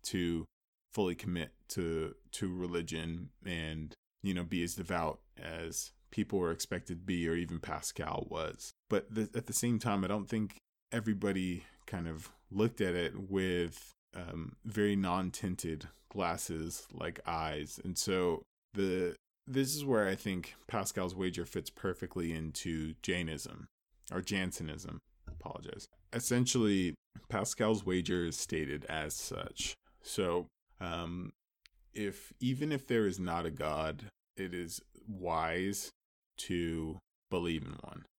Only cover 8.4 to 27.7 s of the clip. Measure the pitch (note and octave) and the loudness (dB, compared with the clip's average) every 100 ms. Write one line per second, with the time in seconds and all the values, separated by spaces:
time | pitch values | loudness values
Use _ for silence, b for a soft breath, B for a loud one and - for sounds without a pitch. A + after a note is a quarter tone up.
8.4 | D#2+ - - - _ G#2 - G#2+ G#2+ A#2 | -2 -4 -14 -16 _ 2 2 0 0 0
9.4 | - - A#2 A2+ A#2+ G2+ F#2 G#2 G2 A2 | 0 0 4 4 4 4 4 0 0 0
10.4 | G#2 - _ _ _ A#2+ A2 G2+ G2+ F#2+ | 0 -4 _ _ _ 0 2 4 4 4
11.4 | F#2 E2+ B B - F#2 E2 D#2+ - - | 2 0 B B -8 -4 -4 -6 -10 -18
12.4 | _ G2 A#2 - F#2+ F2 E2+ G2+ F#2+ G2 | _ 2 2 4 2 2 0 -2 0 2
13.4 | F#2 F2 E2+ - - _ _ F2 F2 E2+ | 4 4 2 -2 -16 _ _ -12 -6 -6
14.4 | D#2+ - A2+ G#2 G#2 G2+ F#2+ F2+ F#2 - | -6 -8 -4 2 4 6 4 2 0 -2
15.4 | G2 F2+ E2+ D#2 - - _ G2+ F2 E2+ | -2 -2 -2 -4 -8 -18 _ -2 0 0
16.4 | - D#2+ D#2+ - - - E2 D#2 - E2 | -2 -4 -4 -6 -12 -6 -6 -4 -4 -2
17.4 | D#2+ D2+ D2 - F#2 F2 - F#2 F2 D#2+ | 0 -2 -6 -8 -4 -2 2 4 4 2
18.4 | - _ _ G2 F#2+ F2+ F2+ D#2 _ _ | -4 _ _ 0 2 4 2 -2 _ _
19.4 | - C3+ C3+ D3+ C#3 A2+ G2 F#2+ G#2 F#2 | -2 0 2 0 4 6 6 2 0 0
20.4 | - - - A2 F#2+ - F#2 F#2 F#2 F2 | -2 -12 -4 -2 0 0 -2 0 0 0
21.4 | E2 - - - G2 F2 F2+ F#2 E2 D#2+ | -4 -4 -6 -4 -4 -2 -4 -2 0 0
22.4 | D#2+ D2 F2+ D#2+ D#2 D#2+ - F2+ E2 D2+ | -4 -4 -2 -2 -2 -4 0 0 0 -4
23.4 | - D#2+ F2 _ _ _ - F#2 F2 G2 | -8 -12 -16 _ _ _ -6 -4 0 0
24.4 | F#2 - D#2+ D2+ F2 D#2+ _ _ - - | 0 -2 -6 -6 -8 -12 _ _ -14 -10
25.4 | - - - - - _ _ A#2+ - B2 | -8 -8 -10 -12 -14 _ _ -4 2 4
26.4 | B2 B2+ G#2+ G2 F2+ - _ - - G#2 | 6 6 6 6 4 0 _ -20 -2 0
27.4 | G#2+ - A2 | 0 2 4